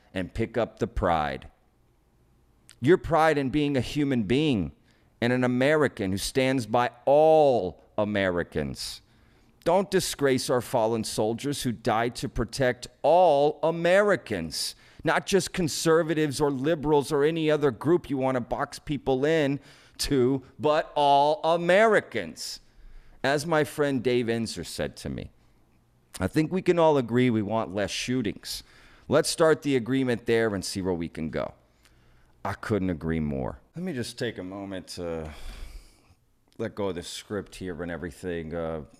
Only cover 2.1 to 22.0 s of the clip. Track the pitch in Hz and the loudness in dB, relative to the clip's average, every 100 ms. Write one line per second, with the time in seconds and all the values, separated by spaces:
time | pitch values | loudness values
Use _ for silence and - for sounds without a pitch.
2.1 | _ _ _ _ _ - - 127 180 - | _ _ _ _ _ -20 -2 2 2 2
3.1 | 160 160 143 135 151 143 135 - 147 139 | 2 4 2 0 0 0 0 -2 -2 0
4.1 | 123 95 120 156 110 73 - _ _ _ | 0 0 2 2 0 -2 -8 _ _ _
5.1 | _ 120 127 127 123 135 156 127 - 95 | _ -2 0 0 2 2 2 2 0 -4
6.1 | 95 - 135 131 131 107 120 123 - - | -2 -2 0 0 0 0 0 0 -2 2
7.1 | 143 156 156 143 117 90 - _ - 104 | 6 6 6 4 2 -2 -8 _ -4 -2
8.1 | 101 95 87 80 80 69 64 - - _ | 0 0 0 -2 -4 -4 -8 -12 -14 _
9.1 | _ _ _ _ _ 170 185 190 185 - | _ _ _ _ _ 0 2 2 -2 -2
10.1 | - 139 131 - 127 - 123 110 113 107 | 0 2 2 0 -2 0 0 2 0 -2
11.1 | - 110 117 143 139 131 104 120 110 123 | -2 -2 -2 -4 -4 -4 -2 0 0 0
12.1 | - 143 - 113 - 127 120 - _ 139 | -4 -8 -4 -6 0 0 0 -10 _ 4
13.1 | 175 180 143 147 - 160 165 170 190 208 | 6 6 6 2 2 -2 0 2 4 4
14.1 | 175 - 95 80 - - - - - - | 0 -2 -6 -4 -6 -8 -10 -20 -6 -2
15.1 | 165 - 190 - - 156 - 165 160 160 | -2 2 0 0 -4 -4 0 2 2 2
16.1 | 156 156 123 147 131 143 160 151 147 127 | 0 -2 0 -2 0 -2 0 2 2 2
17.1 | 147 147 165 151 151 147 104 143 175 - | 2 2 2 0 2 0 0 2 0 0
18.1 | 135 131 131 - 117 143 - - 139 127 | -2 0 -2 -2 -4 -6 -8 -8 -4 0
19.1 | 131 147 160 139 143 - - - - - | 0 2 2 2 -2 -8 -20 -20 -10 0
20.1 | 139 123 135 - - 151 156 - 147 143 | 2 2 0 -6 -2 0 0 0 2 4
21.1 | 139 147 156 160 170 175 190 226 185 | 6 4 2 0 2 4 6 6 4